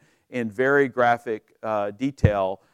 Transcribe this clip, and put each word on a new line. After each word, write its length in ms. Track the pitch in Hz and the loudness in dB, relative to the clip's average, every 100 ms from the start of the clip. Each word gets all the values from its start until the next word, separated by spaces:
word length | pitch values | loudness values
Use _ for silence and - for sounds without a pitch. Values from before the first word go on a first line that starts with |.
| _ _ _ | _ _ _
in 220 | 123 113 | -8 -8
very 360 | 101 131 143 135 | 0 2 4 2
graphic, 680 | 123 120 117 123 110 _ _ | 2 2 2 -2 -8 _ _
uh, 260 | 110 107 104 | -6 -4 -4
detail, 720 | 104 139 139 107 101 95 98 _ | -4 -6 0 2 2 -2 -6 _